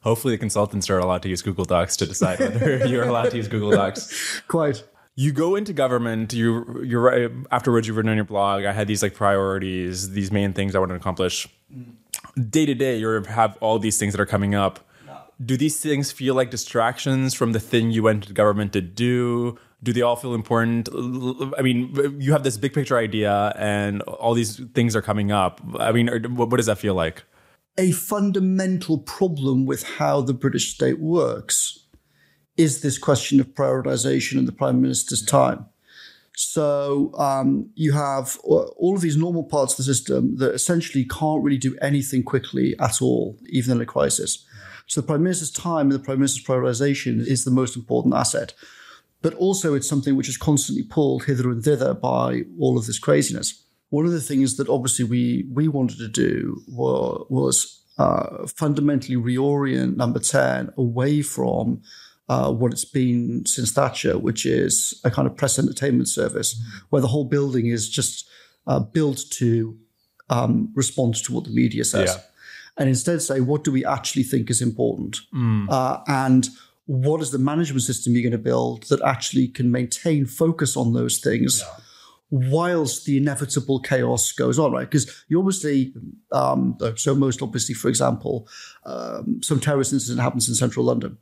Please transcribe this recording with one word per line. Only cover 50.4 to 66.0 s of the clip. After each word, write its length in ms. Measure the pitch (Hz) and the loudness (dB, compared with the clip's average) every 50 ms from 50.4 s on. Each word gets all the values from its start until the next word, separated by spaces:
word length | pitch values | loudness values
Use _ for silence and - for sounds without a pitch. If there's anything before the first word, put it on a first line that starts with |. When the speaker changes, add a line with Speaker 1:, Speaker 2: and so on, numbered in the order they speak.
| - 156 151 139 - - - - | 2 2 2 2 2 -2 -4 -4
Speaker 2:
pulled 440 | - - - 165 147 135 131 127 - | -4 -2 0 0 2 2 0 0 0
hither 220 | - 139 120 123 123 | -2 0 0 0 0
and 140 | 123 117 | -2 0
thither 320 | 110 147 147 117 127 135 127 | 2 2 2 2 2 0 0
by 480 | - - 127 127 123 123 123 123 123 - - - 170 | -2 -2 0 0 0 0 0 -2 -4 -4 -6 -4 0
all 180 | 147 131 127 | 2 2 2
of 100 | 123 107 | 2 0
this 120 | 117 113 - | -4 -8 -4
craziness. 640 | - - 147 147 139 - - - - - - - _ _ _ _ _ _ | 2 2 4 4 2 0 -4 -4 -6 -6 -8 -10 _ _ _ _ _ _
One 140 | - 147 160 | 0 0 2
of 80 | 175 | 2
the 80 | 170 160 | 0 0
things 360 | 131 - 147 135 135 127 110 | -2 0 2 2 2 2 0
that 120 | - 139 - | -2 0 0
obviously 360 | 131 135 123 117 - - 123 | 0 0 0 -2 0 0 0
we, 420 | 110 120 123 120 120 123 127 - 135 | 0 2 0 2 0 0 -2 -4 -2
we 160 | 123 135 151 160 | 0 0 0 2
wanted 300 | 143 139 131 117 110 - | 2 2 0 0 -2 -6
to 100 | 117 107 | -12 -4
do 540 | - 127 127 - - - - - - - - - | 0 2 2 2 2 0 -4 -4 -6 -8 -12 -14
wa-, 560 | 127 120 65 65 64 65 64 62 - - - - | -6 -2 -2 0 0 0 -2 -2 -4 -8 -6 -2
was, 540 | - - 69 67 67 - - - - _ _ _ _ | 0 0 2 2 2 0 -2 -2 -10 _ _ _ _
uh, 500 | - - - 50 - - - - - - | 2 2 2 4 2 -2 -4 -8 -10 -12
fundamentally 680 | - - - 160 147 147 151 - 147 147 131 - - 131 | -12 -6 -2 0 0 2 2 2 2 0 0 -2 -2 -2
reorient 800 | 123 113 120 123 127 135 143 143 143 139 135 131 127 127 123 127 | -2 0 0 0 0 2 2 2 0 0 0 0 0 0 0 0
Number 220 | - 127 120 117 113 | 0 0 0 0 0
Ten 500 | - - - 135 131 127 127 127 123 120 - | -2 2 2 2 2 2 0 -2 -4 -6 -2
away 460 | - 127 120 117 123 127 139 147 151 | -2 -2 0 0 0 0 2 2 0
from, 580 | 143 - - - 127 123 - - 110 117 123 117 - - - - - - _ _ _ - | 0 -2 -4 -2 -2 0 0 0 0 -2 -2 -4 -6 -20 -20 -20 -20 -20 _ _ _ -2
uh, 240 | 127 127 127 139 | 0 0 2 0
what 200 | 131 113 127 120 | 0 0 0 0
it's 120 | - - - | 0 -4 -8
been 600 | - - 139 127 127 120 120 120 120 117 120 - | -4 -2 0 2 2 2 2 0 0 -4 -4 -2
since 260 | - - 139 120 110 | -4 -2 -2 -2 0
Thatcher, 460 | - 139 139 131 - - - 120 - - | 2 2 0 2 0 -2 -2 0 0 0
which 260 | - - 110 - - | 0 -2 -2 -2 0
is 480 | 131 127 - 90 87 - - - - - - - | 0 2 2 2 2 0 0 -2 -4 -6 -2 -2
a 60 | 123 | 0
kind 160 | - - 135 | 2 2 0
of 80 | 131 - | 0 0
press 220 | - 143 131 - - | -2 -2 0 2 2
entertainment 500 | 143 139 135 - 135 143 123 123 | 0 0 0 -2 0 2 2 2